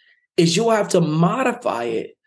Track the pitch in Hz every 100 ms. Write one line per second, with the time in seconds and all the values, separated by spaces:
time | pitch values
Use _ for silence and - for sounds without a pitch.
0 | _ _ _ - 170 170 226 220 202 180
1 | 156 156 180 233 254 240 - 117 120 110
2 | - _